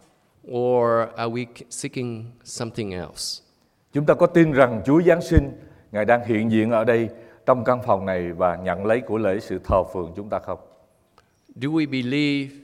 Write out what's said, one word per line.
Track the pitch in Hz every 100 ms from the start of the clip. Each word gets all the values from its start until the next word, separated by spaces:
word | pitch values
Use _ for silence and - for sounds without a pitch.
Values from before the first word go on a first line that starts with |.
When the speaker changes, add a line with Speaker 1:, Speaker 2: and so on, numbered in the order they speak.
| _ _ _ _ -
Speaker 1:
or | 120 123 123 117 117 113 -
are | 117
we | 120
k-, | 120 - -
seeking | - 143 135 123 113 117 -
something | - - 117 113 104
else? | 92 78 - - - _ _ _ _ _
Speaker 2:
Chúng | 147 151
ta |
có | 139 175
tin | 175 160
rằng | 135 123 113
Chúa | 98 156
Giáng | 175 170
sinh, | 175 160 139 - - - _
Ngài | 104
đang | 107 120
hiện | 113 107 113
diện | 110 110
ở | 113
đây | 113 117 110 - - - -
trong | 127
căn | 117 123
phòng | 113 98 95
này | 90 87
và | 85 90 85
nhận | 92 90 104
lấy | 120
của | 123 107
lễ | 101 98
sự | - 92
thờ | - 101 90
phượng | 92 82 90
chúng | 104
ta | 95
không? | - 87 - _ _ _ _ _ _ _ _ -
Speaker 1:
Do | 139
we | 160 147
believe | 131 123 143 147 143 135 -